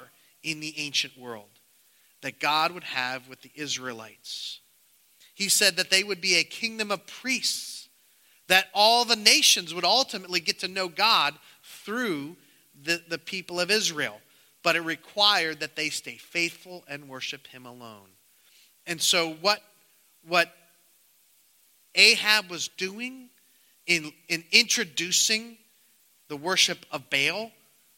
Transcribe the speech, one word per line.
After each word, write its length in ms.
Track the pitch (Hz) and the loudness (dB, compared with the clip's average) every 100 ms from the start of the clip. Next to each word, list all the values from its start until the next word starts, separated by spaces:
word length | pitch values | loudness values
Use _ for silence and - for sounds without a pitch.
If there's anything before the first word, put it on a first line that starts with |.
| 127 _ _ _ | -10 _ _ _
in 160 | 160 156 | -8 -8
the 140 | 156 156 | -8 -10
ancient 400 | 147 131 135 127 | -6 -4 -4 -8
world 300 | 123 113 104 _ _ _ _ _ _ _ | -14 -14 -16 _ _ _ _ _ _ _
that 200 | 139 123 | -14 -6
God 320 | 151 156 165 | 0 2 0
would 120 | 175 | -2
have 440 | 151 139 127 131 127 | -8 -4 -4 -6 -12
with 140 | 131 | -20
the 80 | 131 | -20
Israelites. 1040 | - 147 127 127 117 110 104 - - - - _ _ _ _ _ _ - | -12 -8 -6 -8 -12 -14 -18 -14 -12 -12 -14 _ _ _ _ _ _ -18
He 160 | - 196 | -6 0
said 260 | - 202 175 | 4 4 2
that 140 | 180 | 2
they 120 | 190 | 2
would 200 | 208 185 | 2 -2
be 140 | 185 175 | 2 2
a 80 | |
kingdom 460 | 156 - 226 220 208 | 2 -4 -6 -4 -4
of 160 | 196 - | -4 -6
priests, 840 | - 247 247 - - - - - _ _ _ _ _ - | -10 -6 -4 -4 -6 -8 -14 -18 _ _ _ _ _ 2
that 200 | 185 190 | 2 2
all 320 | 202 214 233 | 4 6 6
the 120 | 233 226 | 2 2
nations 580 | 208 294 - - 175 | 4 6 6 2 0
would 100 | 170 | -2
ultimately 560 | 175 226 269 214 185 180 | 2 2 0 -6 -4 -4
get 180 | 170 196 | -4 -6
to 80 | 185 | -6
know 200 | 190 185 | -6 -6
God 460 | 160 214 202 147 147 - - | 0 4 4 2 -2 -14 -20
through 760 | - - - 214 214 151 143 180 _ _ _ 143 | -20 -16 -8 -4 -2 -4 -8 -14 _ _ _ _
the, 200 | 143 170 170 | -4 -4 -4
the 120 | 165 | -10
people 420 | - 190 - 180 | -8 -12 -8 -4
of 100 | 175 | 0
Israel. 520 | 214 175 156 131 104 _ _ _ _ | 0 0 -2 -6 -6 _ _ _ _
But 120 | 170 | 0
it 60 | 165 | 0
required 800 | 165 156 - - 208 202 165 151 | -2 -8 -6 2 4 4 0 -4
that 160 | 151 - | -8 -6
they 140 | 156 | -6
stay 260 | - - 117 | -6 -10 -16
faithful 680 | - 170 170 165 180 180 156 | -8 -4 -4 -6 -18 -18 -14
and 220 | 143 143 | -16 -14
worship 360 | 131 - 139 - | -12 -10 -12 -16
him 200 | 131 123 | -20 -20
alone. 420 | 123 117 107 95 92 _ _ _ _ _ _ - | -18 -18 -20 -20 _ _ _ _ _ _ _ -10
And 160 | 170 | -2
so 320 | - 185 165 156 | 2 2 0 0
what, 180 | 185 208 - _ _ _ _ _ 165 | 0 0 -2 _ _ _ _ _ 0
what 240 | 175 170 - _ _ _ _ _ _ _ _ _ _ _ _ _ | 2 2 0 _ _ _ _ _ _ _ _ _ _ _ _ _
Ahab 540 | - 208 220 208 214 180 | 6 6 6 4 2 0
was 200 | 170 - | -8 -10
doing 600 | - 185 202 247 262 247 _ _ _ _ _ - | -8 -8 -8 -12 -12 -20 _ _ _ _ _ -2
in, 260 | 170 151 - - | -2 -2 -14 -8
in 140 | 170 - | -8 2
introducing 1080 | 214 233 - 190 135 175 175 - 220 233 226 _ _ _ _ _ _ - | 2 4 0 -4 -4 -2 0 0 -2 -6 -18 _ _ _ _ _ _ -14
the 100 | 147 | -8
worship 480 | 160 185 - 170 - | -2 2 2 0 -10
of 200 | 151 131 | -12 -4
Baal 400 | 139 143 180 226 _ _ _ _ | 0 0 -2 -8 _ _ _ _